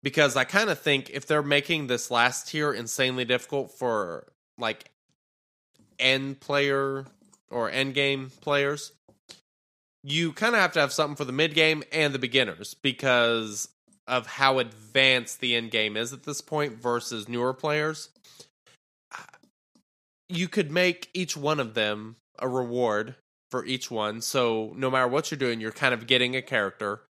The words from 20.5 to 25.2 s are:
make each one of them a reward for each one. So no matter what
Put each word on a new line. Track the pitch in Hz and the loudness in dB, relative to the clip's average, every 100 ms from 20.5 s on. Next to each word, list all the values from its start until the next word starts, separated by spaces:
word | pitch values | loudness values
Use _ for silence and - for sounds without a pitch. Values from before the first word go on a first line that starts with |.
| 214 156 | 0 0
make | 165 180 175 - | 2 2 0 -8
each | 185 170 156 | -6 -6 -2
one | 143 151 | 0 0
of | 120 | 0
them | 110 107 104 110 113 _ - | 0 0 -2 -8 -16 _ -6
a | 131 | -4
reward | 127 123 120 120 104 110 127 _ _ _ | -2 -2 0 2 2 -2 -10 _ _ _
for | 127 110 | -8 -4
each | 127 - | -6 -4
one. | 113 107 110 | -4 -2 -4
So | 110 135 120 113 110 - | -2 2 2 2 -4 -4
no | 131 | 0
matter | 131 123 | 2 2
what | 135 | 0